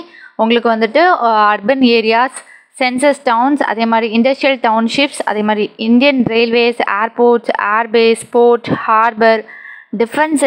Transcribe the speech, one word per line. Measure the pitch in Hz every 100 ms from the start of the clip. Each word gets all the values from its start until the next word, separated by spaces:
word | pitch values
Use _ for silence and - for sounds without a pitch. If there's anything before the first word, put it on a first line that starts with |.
| 339 - - -
உங்களுக்கு | 220 240 233 226
வந்துட்டு, | 226 277 349 359 233
அ, | 214 208
urban | 208 202 269 254 233
areas, | 220 226 262 - - - _ -
Census | 254 247 294 277 -
towns, | 226 262 285 -
அதே | 214 226
மாதிரி | 226 226 220
industrial | 247 269 294 262
townships, | 240 220 226 - 277 - -
அதே | 208 214
மாதிரி | 214 208 -
Indian | 226 240 285 269 226
railways, | 226 233 233 240 233 - 196
airports, | 226 233 240 240 233 - 202 214
airbase, | 233 226 226 226 -
port, | 240 240 240 - - -
harbor, | 220 233 220 226 220 - - - - - 208
டிஃபென்ஸ் | 226 - 311 294